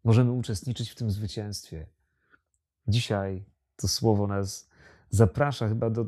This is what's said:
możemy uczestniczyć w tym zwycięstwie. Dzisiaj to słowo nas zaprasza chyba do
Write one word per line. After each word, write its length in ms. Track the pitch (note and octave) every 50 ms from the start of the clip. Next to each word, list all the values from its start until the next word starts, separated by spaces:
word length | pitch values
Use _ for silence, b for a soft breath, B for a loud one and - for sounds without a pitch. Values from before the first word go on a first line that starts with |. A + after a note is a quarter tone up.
| _ A#2
możemy 240 | A2 A#2+ B2+ A#2+
uczestniczyć 580 | B2 B2+ A#2 - G#2 - - B2+ A#2+ - A#2 -
w 40 | -
tym 160 | - B2 A2
zwycięstwie. 760 | F#2+ G#2 G#2+ G2+ - A2+ G#2 G#2 G2+ - - - E2+ D#2+ D#2+ - _ _ b b b b b b b b b _ _ _ _ _ _ _ _ -
Dzisiaj 560 | G#2 A#2+ - - A2 G2+ G2 F#2+ F#2+ F#2 G2+ - _ _ _ _ _
to 120 | - - G2+
słowo 380 | - - - A2+ G#2+ G2+ G2+
nas 420 | G2+ G2+ G2 G2 F#2+ - - - b b b b b b b b b
zaprasza 580 | - G2+ A2+ G2 - B2 C#3+ C#3+ B2+ - A#2 G#2+
chyba 220 | A2 A#2 A#2 A2+
do 160 | A2 A2+ A2+